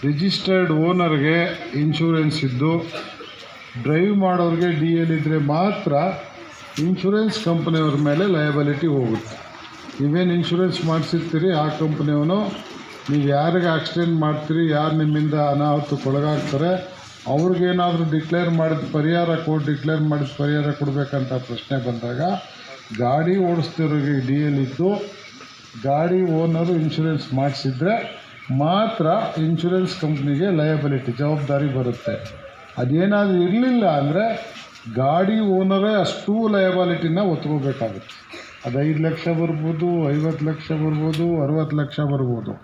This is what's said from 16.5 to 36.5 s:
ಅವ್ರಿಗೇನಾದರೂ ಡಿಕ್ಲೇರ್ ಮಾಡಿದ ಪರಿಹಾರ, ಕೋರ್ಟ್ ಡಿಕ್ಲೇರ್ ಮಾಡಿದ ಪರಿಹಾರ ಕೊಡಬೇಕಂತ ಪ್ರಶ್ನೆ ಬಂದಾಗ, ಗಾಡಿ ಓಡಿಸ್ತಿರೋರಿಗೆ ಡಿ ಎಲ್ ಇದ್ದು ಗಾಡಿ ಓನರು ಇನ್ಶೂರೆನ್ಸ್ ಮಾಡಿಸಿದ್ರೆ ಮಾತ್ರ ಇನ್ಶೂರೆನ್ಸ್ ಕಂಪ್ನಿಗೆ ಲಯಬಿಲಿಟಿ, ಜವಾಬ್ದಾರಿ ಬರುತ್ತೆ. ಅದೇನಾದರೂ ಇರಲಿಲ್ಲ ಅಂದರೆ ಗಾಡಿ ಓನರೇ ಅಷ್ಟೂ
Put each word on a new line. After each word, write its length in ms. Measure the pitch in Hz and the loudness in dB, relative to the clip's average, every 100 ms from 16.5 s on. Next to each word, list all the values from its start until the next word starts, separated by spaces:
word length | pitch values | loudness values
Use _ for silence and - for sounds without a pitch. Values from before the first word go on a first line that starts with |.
| 139 165 185 - - - - 117 | 0 0 0 -4 -16 -20 -16 -2
ಅವ್ರಿಗೇನಾದರೂ 720 | 139 180 180 180 180 175 170 165 156 | 0 2 2 2 2 2 2 0 0
ಡಿಕ್ಲೇರ್ 360 | 156 170 175 165 | 0 0 2 2
ಮಾಡಿದ 260 | 160 156 135 156 | 2 0 -2 0
ಪರಿಹಾರ, 340 | 151 170 170 160 156 | 2 2 2 0 0
ಕೋರ್ಟ್ 220 | 156 143 | -2 0
ಡಿಕ್ಲೇರ್ 320 | 139 139 160 156 | -2 0 0 0
ಮಾಡಿದ 180 | 147 135 - | 0 -4 -2
ಪರಿಹಾರ 300 | 143 151 147 143 | 0 0 0 -2
ಕೊಡಬೇಕಂತ 520 | 143 139 135 143 123 127 - | -2 -2 -2 -2 -2 -4 -6
ಪ್ರಶ್ನೆ 280 | 120 - 135 123 | -10 -4 -4 -2
ಬಂದಾಗ, 340 | 117 117 123 170 196 - - - - - 110 | -4 -6 -4 -2 -2 -8 -18 -18 -18 -12 -4
ಗಾಡಿ 320 | 123 143 165 196 180 | 0 2 2 2 2
ಓಡಿಸ್ತಿರೋರಿಗೆ 640 | 170 143 - 160 151 143 143 123 | 0 -2 -2 0 2 0 0 0
ಡಿ 100 | 143 151 | 0 2
ಎಲ್ 120 | 139 131 | 0 -2
ಇದ್ದು 240 | - 180 208 - - - - - - - 117 135 | 0 0 0 -6 -14 -20 -20 -20 -20 -20 -6 -2
ಗಾಡಿ 340 | 143 170 185 180 160 | 2 2 2 2 2
ಓನರು 360 | 165 165 170 170 | 2 2 2 2
ಇನ್ಶೂರೆನ್ಸ್ 460 | 156 151 160 156 - 131 | 0 0 0 -2 -2 0
ಮಾಡಿಸಿದ್ರೆ 560 | 139 135 135 127 170 226 - - - - - 131 | 0 -2 -4 -2 0 0 -2 -12 -20 -20 -4 0
ಮಾತ್ರ 440 | 151 190 220 - 160 196 208 - | 2 2 0 0 2 2 0 -2
ಇನ್ಶೂರೆನ್ಸ್ 500 | 160 165 175 185 185 - | 0 0 0 0 0 -2
ಕಂಪ್ನಿಗೆ 480 | 151 151 143 143 196 170 | -2 -2 0 0 2 2
ಲಯಬಿಲಿಟಿ, 520 | 151 156 143 135 123 117 | 2 0 0 -2 -4 -2
ಜವಾಬ್ದಾರಿ 480 | 147 151 139 139 143 131 | -2 -2 0 0 0 0
ಬರುತ್ತೆ. 400 | 123 117 - 95 - - - - - - | -2 -4 -6 -6 -10 -16 -18 -20 -14 -4
ಅದೇನಾದರೂ 560 | 127 151 196 208 202 180 180 | 0 2 2 2 4 2 2
ಇರಲಿಲ್ಲ 400 | 214 254 247 196 147 | 2 2 4 4 2
ಅಂದರೆ 240 | 143 165 226 208 - - - - 113 113 | 2 2 0 -2 -8 -16 -20 -18 -8 0
ಗಾಡಿ 360 | 131 165 190 220 208 190 | 2 4 4 2 2 2
ಓನರೇ 340 | 190 190 208 214 175 | 4 4 4 2 0
ಅಷ್ಟೂ 280 | - - 214 226 | -2 -2 0 2